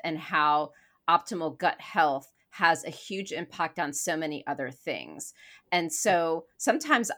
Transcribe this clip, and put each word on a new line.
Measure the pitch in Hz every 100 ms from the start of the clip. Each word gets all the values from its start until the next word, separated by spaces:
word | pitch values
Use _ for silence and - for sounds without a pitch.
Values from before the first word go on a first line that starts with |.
and | 165 160
how | 160 170 151 151 147 - _ _ -
optimal | 170 - 185 156 131
gut | 180 -
health | - 196 151 135 - _ _
has | - 170 160
a | -
huge | - - 196 190
impact | 156 170 - 165 -
on | 147
so | 143 - 160
many | 156 151 -
other | 139 127
things. | 131 - 107 64 78 - - - - _
And | 175 165
so | - 220 175 165 165 - _
sometimes | - 262 311 262 214